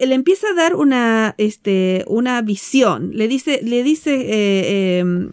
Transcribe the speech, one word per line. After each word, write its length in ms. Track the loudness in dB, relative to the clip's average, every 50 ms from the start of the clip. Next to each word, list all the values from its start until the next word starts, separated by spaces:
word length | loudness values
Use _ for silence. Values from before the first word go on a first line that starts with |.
| 2
le 80 | 0 0
empieza 320 | 2 2 2 2 2 2 -2
a 60 | 0
dar 200 | 2 2 2 2
una, 600 | 2 2 2 2 2 2 2 2 2 0 0 -2 -2
este, 640 | -2 -2 -2 -4 -4 -2 0 0 2 0 0 -2 -2
una 340 | -2 -2 -2 0 0 -2 -2
visión. 720 | -2 -2 -4 -4 -4 0 2 4 4 4 2 0 -4 -6 -4
Le 160 | -2 -2 0
dice, 320 | -2 -2 -2 -2 -4 -2 -2
le 200 | -2 -2 0 2
dice, 320 | 2 0 0 0 -2 -2
eh, 880 | -2 -2 -2 -2 0 2 2 2 0 0 0 0 0 0 0 0 0 0
eh, 20 | 0 -2 -2 -4 -6